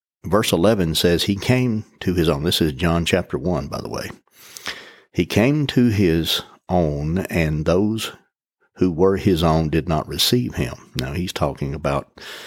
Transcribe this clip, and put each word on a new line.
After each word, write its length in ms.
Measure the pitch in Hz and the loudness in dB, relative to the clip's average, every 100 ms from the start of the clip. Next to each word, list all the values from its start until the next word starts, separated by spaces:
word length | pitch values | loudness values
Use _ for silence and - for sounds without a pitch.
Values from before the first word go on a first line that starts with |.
| _ _ 82 | _ _ 0
verse 260 | 101 110 | 0 2
eleven 440 | 87 98 110 82 76 | 2 4 4 0 2
says, 280 | 90 85 | 2 2
"He 140 | - 98 | 0 -2
came 480 | - 127 127 110 - _ | 2 2 2 -2 -6 _
to 120 | - | -2
his 140 | 87 80 | 0 2
own." 160 | 71 | 2
This 160 | 80 - | 0 0
is 140 | 80 | 0
John 320 | 65 85 85 82 | 0 0 0 2
chapter 320 | 92 - 69 | 0 0 -6
one, 300 | 82 76 69 | -4 -4 -4
by 120 | - | -8
the 100 | - | -8
way. 220 | 67 - - _ _ - - - - - - _ | -10 -10 -14 _ _ -20 -16 -14 -14 -18 -20 _
"He 120 | - 87 | -4 0
came 400 | 104 120 151 139 | 2 2 2 0
to 200 | 131 120 | 2 4
his 540 | 104 92 82 80 - - - - | 4 4 2 0 -4 -8 -18 -2
own, 520 | 90 78 73 76 90 - | 0 0 0 -2 -4 -2
and 360 | 87 78 76 80 | -2 0 0 0
those 460 | 90 107 110 - - _ _ _ _ _ - | 2 2 -2 -6 -12 _ _ _ _ _ -2
who 120 | 92 | 0
were 240 | 78 95 98 | 4 2 4
his 260 | 104 82 | 2 4
own 280 | 82 80 80 | 4 2 2
did 180 | 80 73 | 0 0
not 220 | 78 - | -2 -4
receive 460 | 71 - 123 120 - | -4 0 2 0 -4
him." 360 | 62 - - 65 | -6 -6 -12 -10
Now, 180 | 65 | -6
he's 180 | 78 90 | -6 -6
talking 420 | - 76 - 69 | -2 -4 -2 -6
about 460 | 73 73 69 - - - - | -4 -2 -2 -4 -14 -18 -18